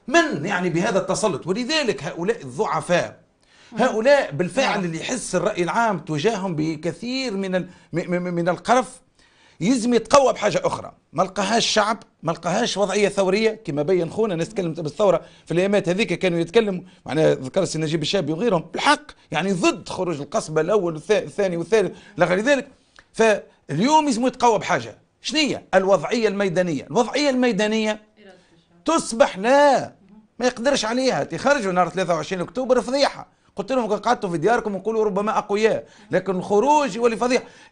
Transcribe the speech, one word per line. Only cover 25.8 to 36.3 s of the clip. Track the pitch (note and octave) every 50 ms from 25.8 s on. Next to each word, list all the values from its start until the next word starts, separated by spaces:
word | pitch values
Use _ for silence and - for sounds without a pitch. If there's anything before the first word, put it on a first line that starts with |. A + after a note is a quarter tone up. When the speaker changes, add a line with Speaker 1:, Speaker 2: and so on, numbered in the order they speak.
| F#3+ F#3+ G3 E3+ D#3 D#3+ - B3 A3 G#3
Speaker 1:
الميدانية. | G3 G3+ G3+ F#3+ D#3 F#3 F3+ F3 D3+ B2 -
الوضعية | - C#3+ G#3+ A#3+ - - C4+ D4 C#4+
الميدانية | B3+ B3+ B3+ B3 A3 F3+ G#3+ G#3+ A3 A3 G#3+ G#3+ G#3 G#3+ - _ _ _ - - F3+ - _ _ _ _ _ _ _ _ _
تصبح | D4 E4 - - - A3+ A3+ A3 G#3+ - F#3
لا، | G3+ A#3+ C4+ C#4+ D4 C#4+ B3+ F#3 B2+ G#2 - _ _ _ - - - _ _ -
ما | A#3+
يقدرش | B3 B3 G#3+ A#3 - - - G#3+
عليها. | A3 A#3 B3+ C4 B3+ F#3+ D3 -
تخرجوا | - D#3+ D#3+ - C4 D4 C#4+ G3+ F#3+
نهار | F3+ F3+ F3 E3+
ثلاثة | - F#3 F#3 E3 F3
وعشرين | D#3 D#3+ - G3 F3
أكتوبر | E3+ - - B3+ C4 A3+ B3+ B3
فضيحة. | F#3+ A#3+ C4 C#4+ C4+ - - D3 - - _ _ _ _ _
قلت | - G3+ G3+
لهم: | C4+ B3+ A3+ F#3+
"قعدتوا | G#3 G3+ - A3+ B3 - G#3+ F#3
في | E3+ D#3+
دياركم | D3+ G#3 A#3+ A#3 A3+ G#3+ G3
وقولوا | F#3 F#3+ A3 A3+ A3 A3
ربما | G#3+ F#3 G3+ G#3 A3 - G#3+
أقوياء، | G#3 - G3+ G#3 A3 G#3+ E3+ A#2 - - - - - -
لكن | D3 F3+ - F#3+